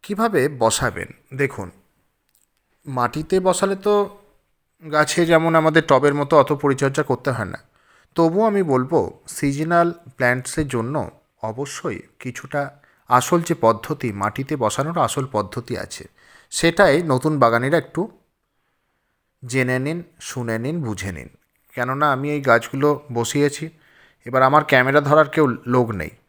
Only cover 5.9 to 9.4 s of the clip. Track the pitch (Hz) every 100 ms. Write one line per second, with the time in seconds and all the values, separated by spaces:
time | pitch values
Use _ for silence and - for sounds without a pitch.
5.9 | 135 143 143 143 156 135 143 143 135 139
6.9 | 135 147 123 - 113 98 - _ _ _
7.9 | _ _ - 165 175 220 202 175 127 131
8.9 | 160 95 - - -